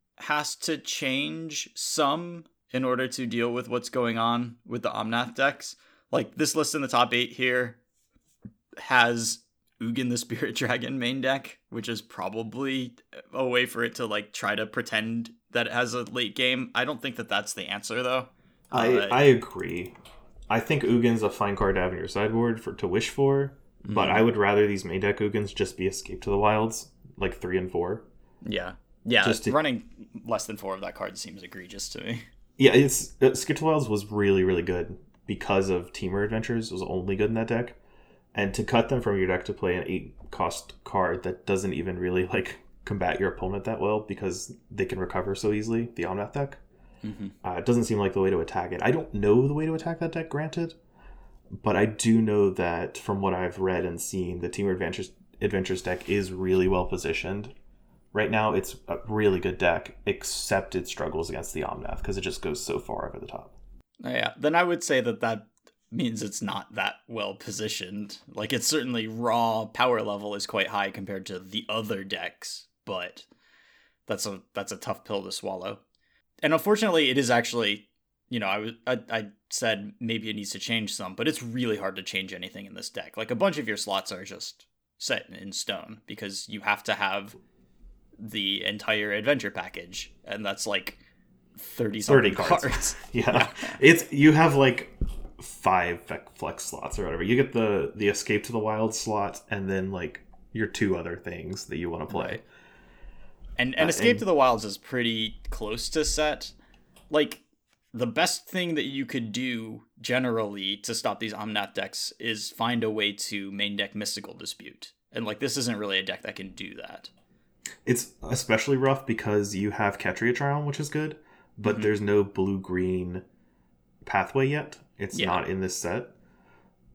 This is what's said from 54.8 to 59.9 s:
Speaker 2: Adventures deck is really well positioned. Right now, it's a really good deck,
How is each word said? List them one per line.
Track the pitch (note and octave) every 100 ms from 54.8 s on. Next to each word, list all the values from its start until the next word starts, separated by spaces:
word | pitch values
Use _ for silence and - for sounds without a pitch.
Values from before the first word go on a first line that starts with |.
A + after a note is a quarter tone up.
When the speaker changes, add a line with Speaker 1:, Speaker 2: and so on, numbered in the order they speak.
| F2 - F#2 - - -
Speaker 2:
Adventures | G#2 G2 F#2 F#2
deck | - F2+ -
is | G2+ F#2
really | F#2 F#2 F#2 F#2
well | F#2 F2+
positioned. | F2+ - E2 E2+ G2 G#2 - - - _ _ _
Right | G#2 G#2+
now, | A2 G#2+
it's | F#2+ - - -
a | E2+ G#2+
really | G#2+ G#2 F#2
good | F#2 E2+
deck, | F2+ E2+ -